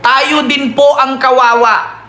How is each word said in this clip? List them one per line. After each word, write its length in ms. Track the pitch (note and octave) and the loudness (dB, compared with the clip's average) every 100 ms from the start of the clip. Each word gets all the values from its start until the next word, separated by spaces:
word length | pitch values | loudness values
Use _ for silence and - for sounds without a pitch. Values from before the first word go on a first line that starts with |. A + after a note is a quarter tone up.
Tayo 400 | A#3 C4+ C4 D4+ | 0 0 0 -2
din 320 | C4 C#4+ C4+ B3 | -2 -4 -4 2
po 240 | C#4+ C#4 | 2 2
ang 160 | C4+ C4 | -2 -2
kawawa. 880 | C4 B3+ A#3+ A#3 A#3 G3 - - | 0 2 2 2 2 0 -4 -14